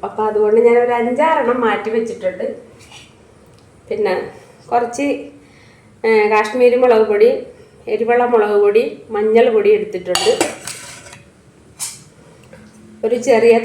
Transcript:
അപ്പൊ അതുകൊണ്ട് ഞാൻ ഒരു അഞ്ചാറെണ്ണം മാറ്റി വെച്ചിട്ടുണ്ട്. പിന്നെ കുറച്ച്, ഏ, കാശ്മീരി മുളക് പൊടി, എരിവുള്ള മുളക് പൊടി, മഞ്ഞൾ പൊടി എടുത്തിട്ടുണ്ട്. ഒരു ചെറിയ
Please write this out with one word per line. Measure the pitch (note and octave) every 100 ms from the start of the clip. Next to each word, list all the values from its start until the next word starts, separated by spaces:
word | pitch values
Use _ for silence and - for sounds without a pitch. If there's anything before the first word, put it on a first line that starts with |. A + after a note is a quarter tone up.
| F#3+
അപ്പൊ | G#3+ G#3+
അതുകൊണ്ട് | G#3 G#3+ A3+ A#3
ഞാൻ | A#3+ A#3+
ഒരു | A#3+
അഞ്ചാറെണ്ണം | A#3 B3+ D#4+ D#4 A#3+ B3+ A3+
മാറ്റി | G3+ A3 A3+
വെച്ചിട്ടുണ്ട്. | A3 - F#3 - - - - - - - - _ _ _ _ _ _ _ -
പിന്നെ | A3 G3+ E3+ - - - - -
കുറച്ച്, | A#3+ A3+ - C#4+ - - - - _ - _ _ _ A3+
ഏ, | A3 G#3
കാശ്മീരി | G#3+ A3 B3 B3 B3
മുളക് | B3+ A3 G#3+
പൊടി, | G#3 A#3+ C4+ - - - _ A#3
എരിവുള്ള | G#3+ A3+ A#3+ A#3+
മുളക് | A#3 G#3 G#3
പൊടി, | G3+ G#3+ B3+ - - G#3
മഞ്ഞൾ | G#3+ A3+ B3+ A3
പൊടി | G3+ G#3+
എടുത്തിട്ടുണ്ട്. | G#3+ F#3 F3+ F3+ - - - - - - - - - - - _ _ _ _ - - - - _ - - - - - - - - A3
ഒരു | A#3+ C4
ചെറിയ | A3+ A#3 A3+